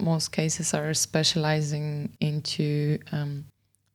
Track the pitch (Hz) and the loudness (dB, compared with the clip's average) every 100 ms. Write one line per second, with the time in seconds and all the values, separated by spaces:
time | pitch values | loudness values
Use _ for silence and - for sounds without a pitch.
0 | 165 160 - - 156 - 160 156 151 156 | 0 0 0 0 0 0 0 0 0 0
1 | - 160 156 165 151 156 151 147 151 147 | 0 2 2 2 2 2 0 -2 -4 -4
2 | 147 - 151 151 - - 151 147 147 151 | -6 -2 -2 0 -2 -2 0 2 2 0
3 | - 151 147 143 147 _ _ _ _ | -2 -4 -4 -6 -10 _ _ _ _